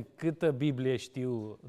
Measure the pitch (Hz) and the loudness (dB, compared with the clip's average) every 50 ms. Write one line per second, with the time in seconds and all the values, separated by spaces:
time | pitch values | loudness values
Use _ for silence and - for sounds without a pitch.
0 | 113 - - - 160 165 151 - 175 156 139 123 147 151 135 123 131 131 127 117 | -4 -8 -8 -4 -2 -2 0 2 2 2 4 4 2 2 2 2 2 2 0 0
1 | - - - 135 127 127 123 113 107 107 101 - - | -2 -6 -6 -4 -2 -2 -2 -2 -4 -8 -10 -14 -10